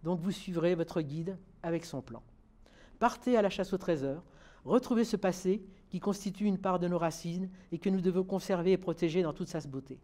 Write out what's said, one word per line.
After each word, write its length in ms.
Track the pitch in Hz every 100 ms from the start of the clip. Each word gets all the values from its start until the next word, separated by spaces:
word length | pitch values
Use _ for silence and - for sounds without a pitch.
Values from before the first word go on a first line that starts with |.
donc 200 | 156 180
vous 100 | 175
suivrez 420 | - - 170 170
votre 280 | 180 165 -
guide 360 | 151 151 165 190 - -
avec 240 | 180 170 165
son 160 | 135
plan. 220 | 123 113 - - - _ - - - -
Partez 400 | 226 226 - 240
à 60 |
la 80 | 202
chasse 220 | 185 185
au 40 | 190
trésor, 460 | - 160 135 143 - - - - -
retrouvez 380 | 214 254 226
ce 140 | 226 196
passé 460 | 185 180 185 208 - - -
qui 80 | 180
constitue 460 | 202 202 202 185 208
une 120 | 185
part 220 | 190 180
de 80 | 175
nos 100 | 175
racines 540 | 165 160 170 170 185 - -
et 60 | 170
que 140 | 208
nous 100 | 190
devons 220 | 185 180
conserver 480 | 185 190 - 185 170
et 60 | 185
protéger 420 | 185 160 170 165
dans 120 | 170
toute 160 | 147 185
sa 100 | 165
beauté. 400 | 143 135 135 131